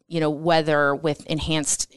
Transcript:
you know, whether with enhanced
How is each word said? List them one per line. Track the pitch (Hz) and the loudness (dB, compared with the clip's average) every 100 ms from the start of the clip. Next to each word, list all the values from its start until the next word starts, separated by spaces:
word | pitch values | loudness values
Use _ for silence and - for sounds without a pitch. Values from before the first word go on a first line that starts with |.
| - | -8
you | 165 | -2
know, | 156 | 0
whether | 147 160 165 156 151 143 143 | 0 2 2 4 2 2 2
with | 151 147 - | -2 -4 -4
enhanced | 160 147 160 143 - - | -6 -2 -2 -2 -4 -4